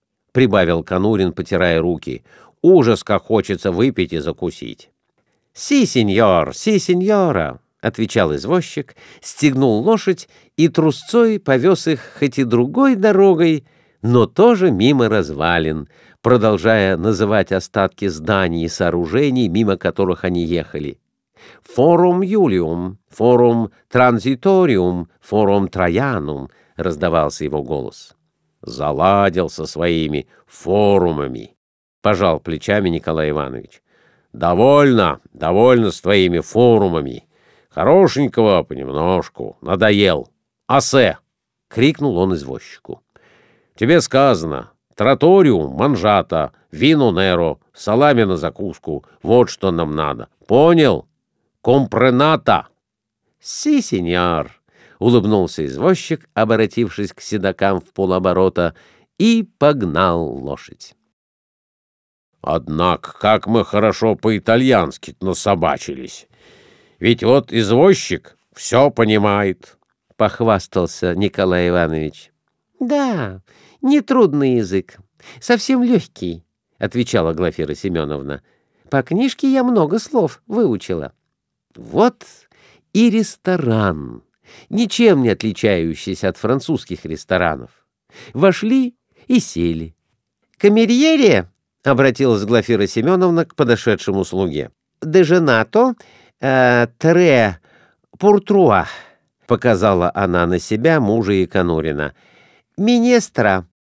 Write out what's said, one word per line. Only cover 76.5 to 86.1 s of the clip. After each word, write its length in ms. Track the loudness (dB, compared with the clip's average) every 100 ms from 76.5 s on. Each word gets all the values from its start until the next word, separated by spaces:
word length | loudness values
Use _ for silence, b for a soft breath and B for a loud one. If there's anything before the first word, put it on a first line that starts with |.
| _ _ _
отвечала 540 | -6 -4 -2 0 -2
Глафира 420 | -2 -4 -4 -8
Семеновна. 680 | -6 -6 -4 -6 -8 -10 -14 _ _ _ _ _
"По 140 | -4
книжке 500 | -2 -2 -2 -2 0
я 120 | 0
много 340 | 0 0 0 -2
слов 440 | -2 -2 -2 -4 -8
выучила". 640 | -2 -2 -2 -6 -8 -8 -16 _ _ _ _ _ -20
Вот 480 | -6 0 0 0 -16 -20 _ b b b b
и 180 | 0 2
ресторан, 1120 | 2 -2 -6 -4 -2 0 2 0 -2 -10 -16 _ _ b b b
ничем 520 | -4 -2 2 4 4
не 60 | 2
отличающийся 1000 | 0 -4 -2 0 0 -2 -6 -8